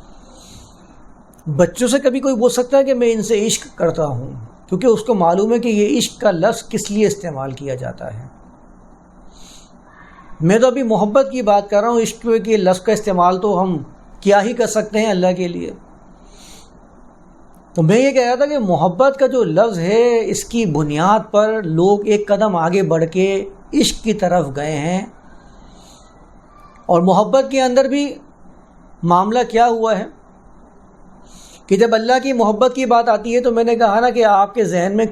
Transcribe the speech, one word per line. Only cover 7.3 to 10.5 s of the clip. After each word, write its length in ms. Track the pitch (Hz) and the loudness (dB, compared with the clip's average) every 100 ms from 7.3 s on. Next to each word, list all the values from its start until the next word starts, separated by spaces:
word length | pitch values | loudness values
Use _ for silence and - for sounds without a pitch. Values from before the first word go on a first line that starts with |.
| 135 135 | -8 -10
کیا 220 | 127 139 | -10 -10
جاتا 380 | 127 127 117 - | -8 -10 -12 -14
ہے۔ 120 | 110 131 - - - - - - - _ - - - - - - - - - - - - - | -14 -18 -20 -20 -20 -20 -20 -20 -20 _ -20 -20 -20 -20 -20 -20 -20 -20 -20 -20 -20 -20 -4
میں 180 | 165 | 0